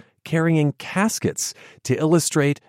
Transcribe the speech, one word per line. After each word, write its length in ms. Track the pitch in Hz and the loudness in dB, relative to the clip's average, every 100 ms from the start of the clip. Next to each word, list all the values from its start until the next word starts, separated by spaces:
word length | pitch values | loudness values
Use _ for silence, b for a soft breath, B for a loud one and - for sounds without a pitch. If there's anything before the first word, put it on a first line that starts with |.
| b b | b b
carrying 500 | - 165 165 160 147 | -4 0 2 2 2
caskets 800 | - - - 131 - - - - B B B | -2 -6 -2 -2 0 -4 -4 -8 B B B
to 120 | - 127 | -4 0
illustrate 640 | 156 165 - 160 143 143 | 2 2 2 0 0 -2